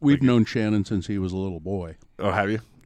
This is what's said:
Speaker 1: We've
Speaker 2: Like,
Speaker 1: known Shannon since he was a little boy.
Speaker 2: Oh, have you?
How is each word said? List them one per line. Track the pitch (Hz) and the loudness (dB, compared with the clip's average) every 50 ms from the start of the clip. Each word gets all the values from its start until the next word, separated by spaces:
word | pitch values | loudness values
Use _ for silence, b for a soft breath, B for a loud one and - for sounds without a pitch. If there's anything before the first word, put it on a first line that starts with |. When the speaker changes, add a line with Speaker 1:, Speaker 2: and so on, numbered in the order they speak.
Speaker 1:
We've | 151 143 143 | 2 4 4
Speaker 2:
Like, | 139 | 6
Speaker 1:
known | 135 127 123 117 107 | 4 4 6 4 4
Shannon | - - 120 107 107 107 104 95 | 2 0 -2 0 0 0 0 0
since | - 110 95 87 | -2 -2 -4 -4
he | - 104 | -4 -6
was | 98 92 90 92 | -4 -4 -4 -4
a | |
little | 92 95 98 90 80 | -6 -6 -8 -8 -10
boy. | 80 92 101 95 87 80 80 - _ _ _ - | -8 -8 -8 -8 -8 -10 -14 -18 _ _ _ -6
Speaker 2:
Oh, | 95 101 | -4 -2
have | 92 104 98 101 | 0 0 0 0
you? | 110 110 - _ _ _ - | -2 -4 -6 _ _ _ -12